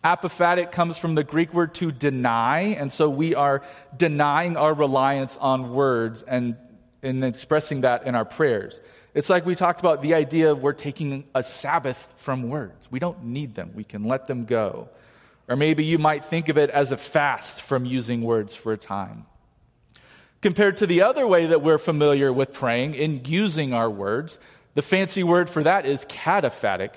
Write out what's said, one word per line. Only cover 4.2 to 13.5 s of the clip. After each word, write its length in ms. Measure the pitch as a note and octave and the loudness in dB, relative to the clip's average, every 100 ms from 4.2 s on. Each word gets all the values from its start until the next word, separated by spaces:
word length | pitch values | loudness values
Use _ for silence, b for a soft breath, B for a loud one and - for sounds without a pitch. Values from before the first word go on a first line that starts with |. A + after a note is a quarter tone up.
| D3 C#3+ F3 E3 | 2 2 0 2
our 180 | D3+ | 2
reliance 640 | D3+ D3 C3+ C3+ C#3 C3+ - | 2 2 2 2 0 -4 -4
on 320 | C3+ C3 B2+ | 0 0 -2
words 480 | B2+ C#3 A#2+ A2+ A2+ | 0 2 2 -2 -6
and, 320 | - B2+ B2 A#2 - - _ _ | -4 -4 -2 -6 -14 -20 _ _
and 220 | C3+ C3 C3 | -6 -2 -2
expressing 560 | A2+ - D3+ D3+ C#3+ | -4 0 0 0 0
that 240 | B2+ A#2+ C3+ | 2 2 0
in 100 | B2 | -2
our 80 | |
prayers. 560 | A2 - D#3 A2 - - b b b | -2 0 0 2 -4 -14 b b b
It's 160 | - C#3 | -4 2
like 160 | F3+ E3+ | 2 2
we 80 | |
talked 280 | F3+ F3+ F3 | 0 0 2
about 200 | F3+ D3 | 2 2
the 120 | C#3+ | 2
idea 380 | D#3+ C#3+ D#3+ D#3+ | 2 2 4 4
of 100 | D3 | 4
we're 100 | C3+ | 0
taking 540 | C3+ C#3+ C3+ D3 C3+ C#3 C3+ | -2 -8 -8 -6 -8 -4 -4
a 80 | |
Sabbath 640 | B2 - C#3 E3 C3 B2 - _ | -4 -8 -2 -2 -2 -8 -12 _
from 340 | - C3 A#2+ | -6 -4 -4
words. 400 | D3 G#2+ - - | -6 -8 -14 -12
We 100 | B2+ | -6
don't 260 | F3 - A#2 | -6 -6 -10
need 300 | B2+ D3 | -8 -8